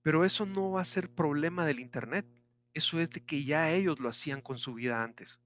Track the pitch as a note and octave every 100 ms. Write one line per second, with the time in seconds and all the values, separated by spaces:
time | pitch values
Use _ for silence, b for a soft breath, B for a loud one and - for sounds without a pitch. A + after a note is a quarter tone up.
0 | D#3 D#3 F#3 - G3+ G3 F#3+ F#3+ F3+ -
1 | F#3 - D#3 D3 D#3+ F3+ D#3+ B2+ B2+ B2+
2 | A2+ E3 - - _ _ _ - - E3
3 | E3 - - D3 C#3 D3+ D#3+ F3 F#3+ C#3+
4 | B2 A#2 D3+ C#3 C3+ B2+ C3 A#2 B2 A#2
5 | A2+ A#2 - -